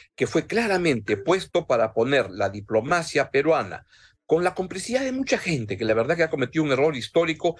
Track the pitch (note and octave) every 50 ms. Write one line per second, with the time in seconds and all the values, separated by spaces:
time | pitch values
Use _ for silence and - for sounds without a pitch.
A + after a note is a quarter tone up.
0 | - _ _ - C3 - - E3 D3+ - F3+ A3 A#3 G#3+ F#3+ F3+ F3 D#3 C3 A2+
1 | G2+ - G#2+ G2 - E3 F3+ F#3+ F#3 - - F3 E3+ - C3 A#2 A2 A2 - A#2
2 | A2+ C3 C#3+ C3+ G#2+ F#2 F2+ G#2 G2 G2 G2 G#2 G2+ - A2 A2 A2+ D3 F3 E3+
3 | D#3+ - - C#3+ C3 - - C3+ C#3 D#3 D#3+ C#3+ G#2+ F#2 E2 - - _ _ _
4 | _ _ _ _ _ - D3+ E3 F3 F3+ F3+ - F#3 F3+ F3 F#3+ - - A#3 C4
5 | C#4 C4 B3+ C4 C4+ - C4+ A3 - F#3 D#3+ B2+ A2 G2+ G2 F#2+ A2+ A2 A2 A2+
6 | A2+ C#3 F3 E3+ E3 D#3+ D#3+ C#3+ B2+ A#2+ - D#3 D#3 D3 C3 A#2+ C#3+ D#3+ D3+ A#2+
7 | A2 - - E3 E3+ D#3+ D#3 D#3 - E3+ E3 -